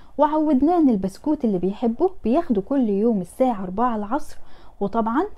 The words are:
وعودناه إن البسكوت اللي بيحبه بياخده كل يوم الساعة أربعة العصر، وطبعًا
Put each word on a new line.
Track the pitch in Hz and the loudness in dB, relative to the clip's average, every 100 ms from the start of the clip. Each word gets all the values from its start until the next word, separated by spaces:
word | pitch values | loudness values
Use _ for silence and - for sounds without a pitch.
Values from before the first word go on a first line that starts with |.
| - - | -10 0
وعودناه | 294 311 302 277 285 359 | 2 2 2 4 4 4
إن | 294 | 4
البسكوت | 214 190 - 285 302 | 4 -2 -4 -4 0
اللي | 233 190 | 0 0
بيحبه | 180 202 240 233 370 - | -2 0 -2 0 0 0
بياخده | 214 277 349 202 | 0 0 2 -2
كل | 190 277 226 | 0 0 2
يوم | 196 233 214 | 2 2 0
الساعة | 175 - 254 208 | -2 -2 0 0
أربعة | 196 190 247 220 | -4 -2 -2 -2
العصر، | 202 269 - - - - - - | -2 -4 -4 -8 -10 -12 -14 -6
وطبعًا | 202 226 220 240 415 | -4 -2 0 0 -2